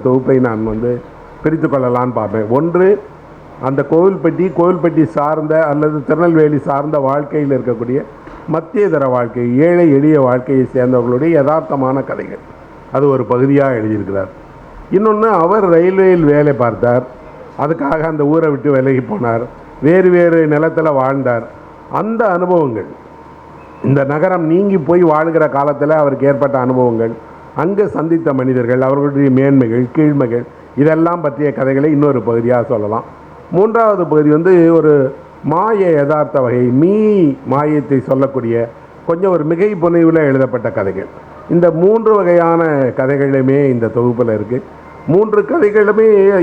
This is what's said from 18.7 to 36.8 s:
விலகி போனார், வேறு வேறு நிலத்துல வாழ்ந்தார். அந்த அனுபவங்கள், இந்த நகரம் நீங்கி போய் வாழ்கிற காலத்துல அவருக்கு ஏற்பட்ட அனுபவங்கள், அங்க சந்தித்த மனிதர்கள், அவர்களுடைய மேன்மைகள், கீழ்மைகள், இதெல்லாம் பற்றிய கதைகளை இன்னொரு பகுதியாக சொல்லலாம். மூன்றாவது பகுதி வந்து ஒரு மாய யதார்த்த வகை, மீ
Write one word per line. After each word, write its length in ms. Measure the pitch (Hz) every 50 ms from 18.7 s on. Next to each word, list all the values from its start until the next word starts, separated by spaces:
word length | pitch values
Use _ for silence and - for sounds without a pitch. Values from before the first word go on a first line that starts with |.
விலகி 300 | 139 131 131 139 135 123 117
போனார், 420 | 110 107 101 120 117 113 113 120 - - - - - - -
வேறு 280 | 175 156 175 190 180 185
வேறு 320 | 175 175 175 170 165 165 160 151
நிலத்துல 440 | 151 147 160 165 160 160 156 156 147
வாழ்ந்தார். 520 | 135 131 131 139 139 127 123 120 113 120 - - - - - - - - - 131
அந்த 280 | 139 190 214 226 226 240 202
அனுபவங்கள், 600 | 180 175 180 180 185 170 151 131 113 101 90 - - - - - - - - - - - - - - - - - - - -
இந்த 180 | - 139 143 135
நகரம் 400 | 131 147 156 170 185 185 175 160 156
நீங்கி 260 | 165 185 202 202 196 185
போய் 220 | 139 156 175 180 180 160 151
வாழ்கிற 340 | 151 160 165 160 165 156 143
காலத்துல 480 | 131 139 143 147 143 131 143 147 156 156
அவருக்கு 280 | 147 139 135 117 135 143
ஏற்பட்ட 280 | 139 123 143 135 139 127
அனுபவங்கள், 560 | 123 127 127 127 123 120 117 113 113 113 117 - - - - - - - -
அங்க 260 | 139 151 185 202 196 214 151
சந்தித்த 420 | - 139 151 165 170 165 165 156 135
மனிதர்கள், 540 | 131 127 131 127 127 117 117 127 127 131 131
அவர்களுடைய 440 | 139 143 143 143 139 139 143 139 127 131
மேன்மைகள், 460 | 135 139 139 135 127 110 113 123 127 120
கீழ்மைகள், 540 | - 156 151 151 147 139 131 110 117 120 120 - - - - - - 120
இதெல்லாம் 440 | 143 156 156 160 165 170 175 175 156
பற்றிய 260 | 143 131 143 147 143
கதைகளை 380 | - 143 135 131 135 139 143 160
இன்னொரு 280 | 151 143 147 147 131 123
பகுதியாக 440 | 101 117 117 117 113 120 123 120 110 -
சொல்லலாம். 360 | 127 107 104 104 107 - - - - - - - - - - -
மூன்றாவது 520 | 170 175 202 226 220 233 226 214 208 180 175
பகுதி 240 | 147 151 151 151 151
வந்து 240 | 151 156 170 185 185 175 165 165 165
ஒரு 200 | 165 151 156 147 143 131 131 - - - - - - -
மாய 460 | 143 151 175 202 220 226 202 190 175
யதார்த்த 460 | 160 143 143 139 156 151 147 143 - 139
வகை, 220 | 127 120 123 123 127 123 123
மீ 160 | 135